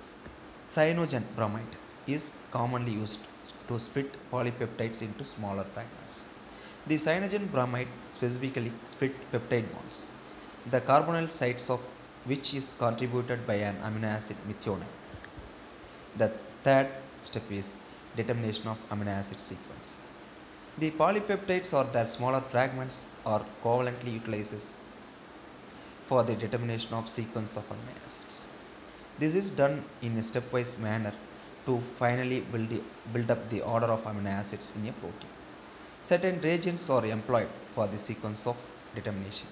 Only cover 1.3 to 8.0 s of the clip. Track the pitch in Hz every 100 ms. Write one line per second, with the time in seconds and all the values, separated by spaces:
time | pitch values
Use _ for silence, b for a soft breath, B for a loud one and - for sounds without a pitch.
1.3 | - 107 110 117 - - - - 143 -
2.3 | - - 123 120 123 120 107 107 - -
3.3 | - - - - 117 117 139 135 - -
4.3 | 127 120 120 113 - 113 - 110 101 139
5.3 | - 104 98 98 107 120 - - - -
6.3 | - - B B B - 151 156 175 196
7.3 | 208 196 139 123 123 127 -